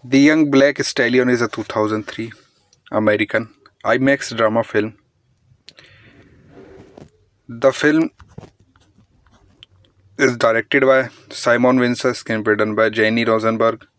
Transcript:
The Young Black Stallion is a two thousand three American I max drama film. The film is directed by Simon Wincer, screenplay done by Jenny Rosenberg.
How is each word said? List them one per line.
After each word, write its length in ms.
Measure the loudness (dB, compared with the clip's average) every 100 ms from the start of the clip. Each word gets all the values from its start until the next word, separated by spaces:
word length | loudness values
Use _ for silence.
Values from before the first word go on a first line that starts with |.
The 140 | 2 4
Young 320 | 4 4 4
Black 320 | 4 2 0
Stallion 460 | -4 -2 2 2 2
is 120 | 0
a 60 | -2
two 160 | -6
thousand 440 | -6 -4 -2 -4 -8
three 240 | -12 -14 -14 _ _ _ _ -8
American 580 | -2 0 0 -2 -4 -6 _ _ _
I 140 | -2 0
max 340 | 2 0 -4
drama 320 | -2 0 0
film. 320 | -2 -4 -4 -10 _ _ _ _ _ _ -20 _ -20 _ -20 -20 -20 _ _ -20 -20 -20 -20 -20 -20 _ _ _ -20
The 240 | 0 0
film 400 | 2 0 0 -2 _ -20 -20 -20 _ _ _ _ _ _ _ _ _ _ _ -20 _ _ _ _ -2
is 200 | -2 2
directed 460 | 0 0 0 0
by 260 | 2 2 0 -12 -18
Simon 480 | -6 0 2 2 2
Wincer, 340 | 0 -2 -4
screenplay 460 | -4 -6 -4 0 0
done 180 | 0
by 140 | 0 0
Jenny 360 | 2 0 0
Rosenberg. 600 | 0 0 0 0 -2 -2 -16